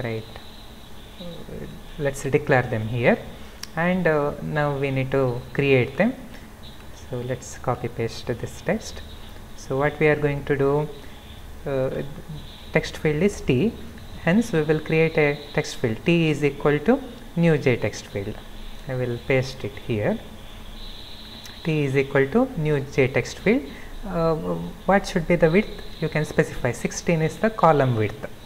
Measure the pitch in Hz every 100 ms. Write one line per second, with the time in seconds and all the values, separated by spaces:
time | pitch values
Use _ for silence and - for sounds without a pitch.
0 | 123 110 - - - - - - - -
1 | - - 175 165 - 156 143 160 - -
2 | 143 135 143 139 139 131 120 113 110 120
3 | 135 240 - - - - - - 170 185
4 | 170 151 147 147 160 151 147 139 139 135
5 | 131 139 131 120 - - 139 131 117 -
6 | 220 262 - - - - - - - -
7 | - 123 123 127 - - - 120 120 -
8 | 113 - - 113 - - - 220 - -
9 | - - - - - - - 135 147 147
10 | 151 147 147 139 127 139 135 147 151 -
11 | - - - - - - 151 135 131 147
12 | 143 - - 151 - - - 160 - -
13 | 160 151 202 - - 127 214 - - -
14 | - - 165 196 233 160 151 156 - 160
15 | 160 160 147 147 - - - - 120 110
16 | - 170 160 139 143 139 151 147 180 277
17 | - - - - 170 147 127 113 107 -
18 | - 104 101 - - - - - - 127
19 | 123 120 - 131 131 - 104 - - 110
20 | 120 226 - - - - - - - -
21 | - - - - - - - 156 143 135
22 | 135 143 135 226 135 - 151 147 131 -
23 | 127 131 - - 180 254 - - - -
24 | 202 175 165 160 180 170 175 - - 196
25 | 196 185 160 170 165 180 208 - - -
26 | 160 151 156 - 156 - 123 117 - -
27 | - 165 156 - 226 - 165 147 131 113
28 | 104 - - -